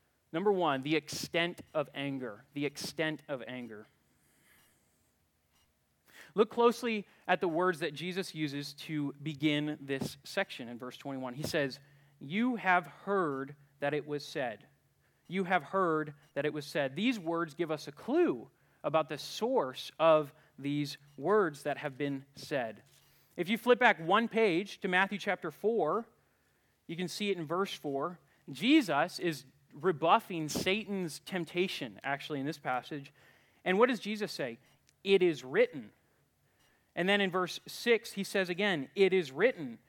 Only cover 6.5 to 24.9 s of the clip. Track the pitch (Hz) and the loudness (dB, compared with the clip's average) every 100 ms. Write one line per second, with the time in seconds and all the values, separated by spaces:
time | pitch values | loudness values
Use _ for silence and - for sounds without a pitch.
6.5 | 240 233 233 240 214 - _ - 180 180 | 6 4 4 -2 -4 -6 _ 0 2 2
7.5 | 160 180 151 160 147 175 180 - 156 151 | 2 2 0 -4 -4 -6 -6 -6 -4 -4
8.5 | 143 143 - - 156 143 - 143 139 151 | -4 -10 -12 -6 -4 -4 -6 -8 0 2
9.5 | 147 151 151 139 135 - - - 196 196 | 2 0 -6 -6 -4 -4 -10 -6 -4 -4
10.5 | - 120 120 127 - 139 135 127 131 151 | -6 -12 -10 -12 -12 -10 -8 -8 -8 -2
11.5 | 160 139 117 - _ _ - 135 196 247 | 0 0 -4 -18 _ _ -18 -6 -2 0
12.5 | 220 185 180 170 - 190 202 160 135 139 | 0 4 2 2 -10 -2 0 0 -2 -8
13.5 | 147 _ - 143 147 147 147 - 151 123 | -12 _ -4 -2 -2 -4 -8 -6 -6 -4
14.5 | 104 - _ _ _ _ _ - 185 185 | -6 -16 _ _ _ _ _ -6 -2 2
15.5 | 185 - 190 175 156 151 147 _ 143 151 | 0 2 2 2 2 -2 -10 _ -2 -2
16.5 | 151 143 156 135 143 240 220 160 170 165 | -2 -4 -2 0 0 0 0 0 -2 -2
17.5 | 147 160 151 151 - - 320 302 120 - | -2 -2 -2 -6 -10 0 2 4 2 -6
18.5 | _ _ _ 151 156 151 147 - - 233 | _ _ _ 0 2 2 -4 -8 -4 0
19.5 | 254 131 123 - - 160 156 143 - _ | 2 0 -4 -8 4 8 8 6 -8 _
20.5 | - 139 147 143 - - 135 151 214 170 | -8 -4 -2 -2 -6 -16 -4 2 4 4
21.5 | 143 151 131 147 127 143 135 135 - - | 0 -6 -4 -6 -4 -4 -4 -8 -16 -6
22.5 | 139 113 101 - _ _ _ _ - 175 | -4 -4 -8 -20 _ _ _ _ -6 -2
23.5 | 226 247 247 240 160 165 208 233 220 214 | 0 4 6 6 4 2 2 2 2 2
24.5 | 165 202 - 185 | 2 -2 -6 0